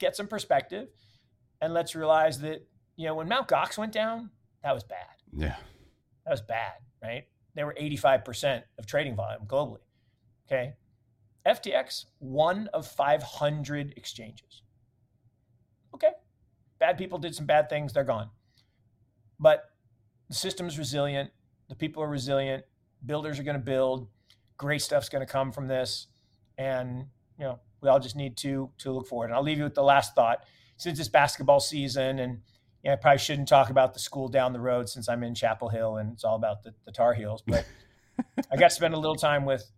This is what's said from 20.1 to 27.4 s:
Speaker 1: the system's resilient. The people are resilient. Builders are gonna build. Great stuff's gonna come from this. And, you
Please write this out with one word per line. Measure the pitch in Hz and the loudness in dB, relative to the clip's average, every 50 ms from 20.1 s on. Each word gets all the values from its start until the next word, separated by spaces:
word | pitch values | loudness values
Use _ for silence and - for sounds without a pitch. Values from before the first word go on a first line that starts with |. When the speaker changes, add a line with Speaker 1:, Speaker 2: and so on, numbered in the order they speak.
| _ _ _ - | _ _ _ -10
Speaker 1:
the | - | -8
system's | - - 190 190 - 175 175 147 156 | -6 -6 -6 -6 -6 -6 -6 -6 -6
resilient. | 151 120 139 147 143 143 143 139 139 - _ _ _ _ _ _ _ - | -6 -4 -2 0 0 0 0 -4 -6 -6 _ _ _ _ _ _ _ -18
The | 131 | -10
people | - 160 156 156 156 156 | -6 -6 -6 -4 -4 -6
are | 151 | -4
resilient. | 147 139 120 139 139 135 135 135 135 135 - _ _ _ _ _ _ _ - | -4 -4 -2 0 0 0 0 0 -4 -6 -6 _ _ _ _ _ _ _ -10
Builders | 117 147 151 151 156 147 135 | -6 -6 -4 -4 -6 -8 -6
are | 139 | -6
gonna | 147 143 143 | -4 -4 -4
build. | 120 139 135 131 131 131 131 131 123 - _ _ _ _ _ _ _ _ _ | -4 -2 0 2 2 2 0 -2 -6 -12 _ _ _ _ _ _ _ _ _
Great | - 143 143 151 143 - | -10 -4 -4 -2 -2 -2
stuff's | - 147 143 135 - | 0 0 0 0 0
gonna | - 139 135 | -4 -6 -6
come | - - 135 135 135 | -2 -2 -2 -2 -2
from | 113 143 135 | -4 -8 -6
this. | 131 135 127 127 - - - - _ _ _ _ _ _ _ _ _ _ | -2 -2 -2 -2 -2 -6 -8 -10 _ _ _ _ _ _ _ _ _ _
And, | - 135 135 131 127 127 127 123 127 135 139 _ _ _ _ _ | -6 -4 -4 -2 -2 -4 -6 -8 -10 -10 -14 _ _ _ _ _
you | - | -10